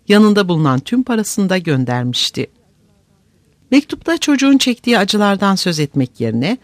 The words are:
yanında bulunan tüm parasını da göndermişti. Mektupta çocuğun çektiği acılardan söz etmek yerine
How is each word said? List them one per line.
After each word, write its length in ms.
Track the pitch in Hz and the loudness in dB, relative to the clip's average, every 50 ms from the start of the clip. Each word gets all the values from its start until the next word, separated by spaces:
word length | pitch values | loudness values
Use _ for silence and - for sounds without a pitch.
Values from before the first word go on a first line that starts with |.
| _ | _
yanında 400 | - 202 208 214 214 208 208 202 | 2 4 6 6 4 4 2 2
bulunan 320 | 180 175 156 156 139 131 131 | 0 0 0 2 2 0 0
tüm 240 | - - 240 247 254 | -2 -2 -2 -2 -2
parasını 460 | - 240 220 208 - - - 196 180 | -2 -2 -4 -4 -4 -4 -2 -2 0
da 80 | 185 | -2
göndermişti. 920 | 185 170 170 147 131 127 123 123 123 123 123 120 - - - - 131 127 - _ _ _ _ _ _ _ _ _ _ _ _ _ _ _ _ _ _ _ _ _ _ _ _ | -2 -2 -2 -2 0 0 -2 -2 -4 -4 -4 -4 -4 -4 -4 -6 -8 -8 -10 _ _ _ _ _ _ _ _ _ _ _ _ _ _ _ _ _ _ _ _ _ _ _ _
Mektupta 460 | 254 285 285 - 330 - - - 330 | 0 0 0 0 -12 -8 -4 -4 -4
çocuğun 400 | 330 - - 285 254 269 277 277 | -2 0 0 0 2 2 4 4
çektiği 400 | 269 - 254 233 - - 240 240 | 4 2 0 -4 -4 -2 0 0
acılardan 580 | 196 196 196 - 208 208 202 196 185 202 196 196 | 0 0 0 0 0 0 0 0 0 0 0 0
söz 240 | 185 - 180 165 151 | 0 -2 -4 -2 -2
etmek 400 | 151 143 - 143 131 123 - - | -4 -2 -2 -2 -2 -2 -4 -6
yerine 380 | 120 113 110 117 127 170 247 - | -6 -4 -2 -2 -2 -2 -4 -6